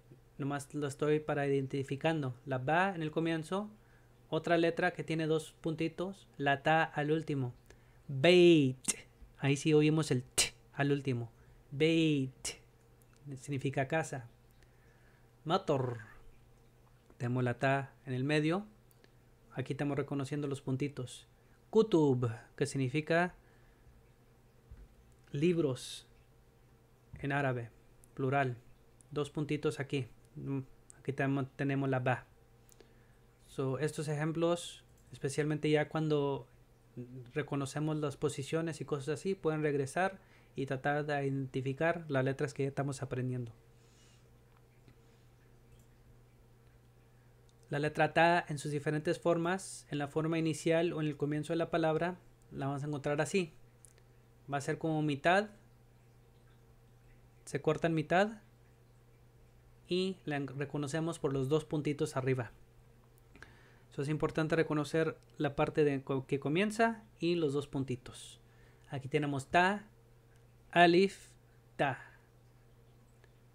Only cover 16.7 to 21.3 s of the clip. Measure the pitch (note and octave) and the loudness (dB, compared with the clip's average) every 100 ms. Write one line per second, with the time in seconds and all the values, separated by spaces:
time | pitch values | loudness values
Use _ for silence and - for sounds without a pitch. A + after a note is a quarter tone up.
16.7 | - - - _ - A#2+ B2+ B2 A#2+ C3+ | -20 -20 -20 _ -8 -4 -2 -2 0 0
17.7 | C#3 C3 - C3+ B2+ C#3 D3+ D3+ F3+ G#3 | 0 -4 -14 -8 -4 0 0 0 -2 -6
18.7 | - - - - - _ _ - - C3 | -20 -20 -20 -20 -20 _ _ -14 -10 -8
19.7 | C3+ C#3+ C#3+ C#3 C#3 C3+ D3 C#3+ C3+ - | -4 -2 -2 -4 -4 -4 -4 -4 -6 -4
20.7 | C3+ C#3+ C#3 B2 - - | -4 -4 -6 -12 -14 -20